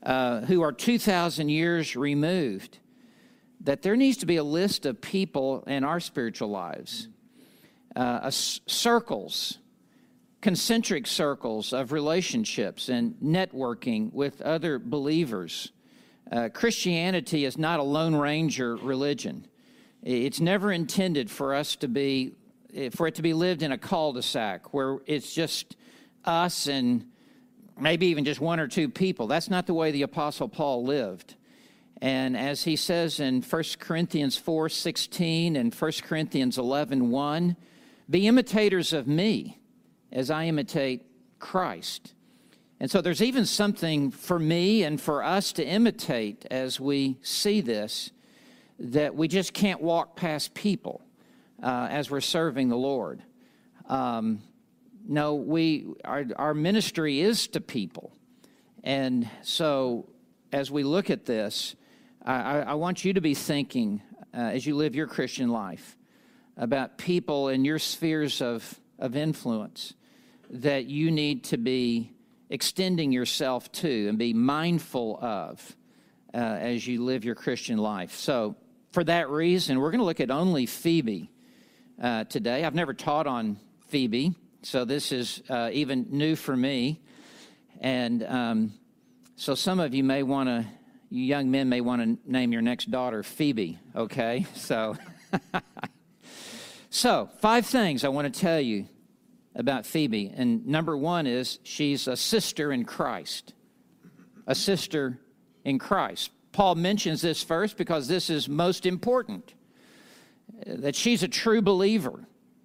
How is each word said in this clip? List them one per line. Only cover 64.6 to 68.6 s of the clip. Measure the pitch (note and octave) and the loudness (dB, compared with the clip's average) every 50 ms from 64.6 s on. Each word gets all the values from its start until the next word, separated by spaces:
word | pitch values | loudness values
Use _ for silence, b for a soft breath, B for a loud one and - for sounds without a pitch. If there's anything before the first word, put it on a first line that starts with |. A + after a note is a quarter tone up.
| A#2+ | -2
you | D3+ D3 | -2 0
live | C#3+ D#3 D3 A#2+ | 0 0 0 0
your | D3 D#3 | -2 -4
Christian | B2+ - - B2+ B2 - - B2+ A#2+ | -4 -4 -4 -4 -4 -2 -2 -2 0
life, | A#2 A2 G2+ F#2+ - - - - - _ b b b b b b b b b b b | 0 -2 -4 -8 -10 -14 -16 -20 -20 _ b b b b b b b b b b b
about | - B2 A#2 C#3 C3+ B2+ - - | -6 -2 0 0 0 -2 -4 -8
people | - - F3 F3+ F3 - - D3+ C#3 C#3 C3+ | -8 -2 0 0 0 2 0 0 0 0 2
in | C3 C3 C3+ | 2 2 2
your | D3 D#3 D#3 | 2 2 0
spheres | - - - - E3 E3 D#3 D#3 D3+ C#3 - - | -2 -4 -4 -2 0 0 2 2 0 0 -2 -2
of, | C#3 A#2+ A#2 A2+ | -2 -2 -2 -4